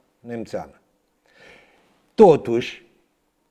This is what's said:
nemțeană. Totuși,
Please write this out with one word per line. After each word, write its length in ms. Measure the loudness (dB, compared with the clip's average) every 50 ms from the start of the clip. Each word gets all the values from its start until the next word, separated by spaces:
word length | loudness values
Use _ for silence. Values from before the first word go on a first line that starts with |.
| _ _ _ _
nemțeană. 600 | -18 -16 -14 -14 -14 -12 -12 -14 -14 -14 -20 _ _ _ _ _ _ _ _ _ _ _ _ -20 -20 -20 -20 -20 -20 _ _ _ _ _ _ _ _ _ 4
Totuși, 720 | 6 6 6 6 4 0 -4 -4 -4 -6 -8 -14 -20 -20 _ _ _ _ _ _ _ _ _ _ _ _ _